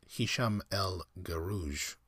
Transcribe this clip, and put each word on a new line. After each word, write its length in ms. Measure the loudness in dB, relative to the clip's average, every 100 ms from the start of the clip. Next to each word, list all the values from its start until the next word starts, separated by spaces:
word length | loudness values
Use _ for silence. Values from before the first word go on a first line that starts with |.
| -8
Hisham 540 | 0 2 4 2 2 0
El 300 | 0 0 -2 -6 -8
Garouj 760 | -4 -2 0 0 -2 -2 -4 -6